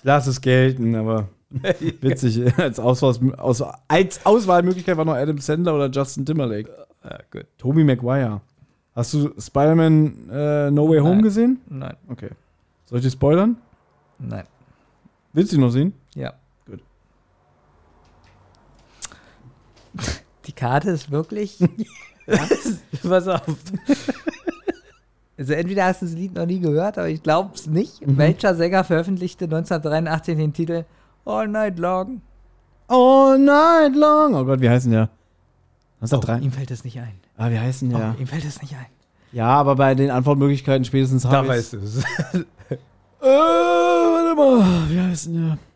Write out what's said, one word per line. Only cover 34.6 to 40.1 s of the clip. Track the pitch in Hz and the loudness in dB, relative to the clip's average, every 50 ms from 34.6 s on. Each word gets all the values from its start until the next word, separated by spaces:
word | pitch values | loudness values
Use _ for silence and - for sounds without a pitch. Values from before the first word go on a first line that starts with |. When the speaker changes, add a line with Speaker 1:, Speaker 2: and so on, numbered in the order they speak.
Speaker 1:
wie | 127 117 | 4 4
heißt | 120 127 127 | 4 4 2
denn | 123 | 2
der? | 113 110 113 113 | 2 2 2 0
Speaker 2:
Oh, | _ _ _ _ _ _ _ _ _ _ _ _ _ _ _ _ _ _ | _ _ _ _ _ _ _ _ _ _ _ _ _ _ _ _ _ _
Speaker 1:
neunzehnhundertdrei? | 113 117 143 127 - - 117 123 135 | -4 -2 -2 -2 0 -2 -4 -2 -2
Speaker 2:
ihm | 135 | -4
fällt | 127 135 139 - | -6 -6 -10 -10
es | 127 113 - | -12 -12 -12
nicht | 127 - 123 | -16 -14 -14
ein. | 120 117 98 92 _ _ _ | -14 -14 -16 -20 _ _ _
Speaker 1:
Ah, | - 110 120 | -6 -4 -2
wie | 117 110 | -2 -2
heißt | 117 127 131 131 | -2 -4 -4 -4
denn | 131 123 | -4 -2
der? | 120 113 110 110 113 120 | -2 -2 -2 -4 -6 -6
Speaker 2:
Oh, | |
ihm | 131 | -8
fällt | 127 143 160 156 | -8 -8 -8 -8
es | 151 139 - | -8 -12 -12
nicht | - 135 147 | -16 -16 -16
ein. | 127 127 _ _ _ _ _ _ _ _ _ | -16 -18 _ _ _ _ _ _ _ _ _
Speaker 1:
Ja, | - 120 113 117 | -6 -2 0 2
aber | 131 147 143 139 139 | 4 4 4 2 2
bei | 131 139 135 135 | 4 4 2 4
den | 131 139 139 | 2 0 0